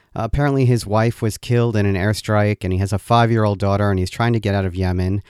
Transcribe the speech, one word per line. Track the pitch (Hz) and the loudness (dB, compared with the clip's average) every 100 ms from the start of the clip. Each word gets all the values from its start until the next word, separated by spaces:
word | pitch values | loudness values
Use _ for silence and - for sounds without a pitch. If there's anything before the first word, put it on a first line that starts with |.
| _ | _
Uh, | - | -8
apparently | 110 143 147 139 123 | -4 0 0 2 2
his | 123 104 | 2 0
wife | 107 113 - | 0 0 0
was | 113 - | -4 -4
killed | - 120 117 | -2 0 2
in | 110 101 | 2 0
an | |
airstrike, | 98 101 107 - 107 104 104 | 0 0 -2 0 0 2 0
and | 90 | -2
he | 92 | -2
has | 95 | -2
a | 101 | -4
five-year-old | - 117 117 113 110 98 | 0 2 2 2 0 0
daughter, | 98 98 104 | 0 0 0
and | 95 | 0
he's | 92 | -2
trying | - 117 | -2 -2
to | 117 | 0
get | 101 | 0
out | 98 95 | -2 -2
of | |
Yemen. | 87 92 90 92 98 - | -2 -2 0 -2 -2 -6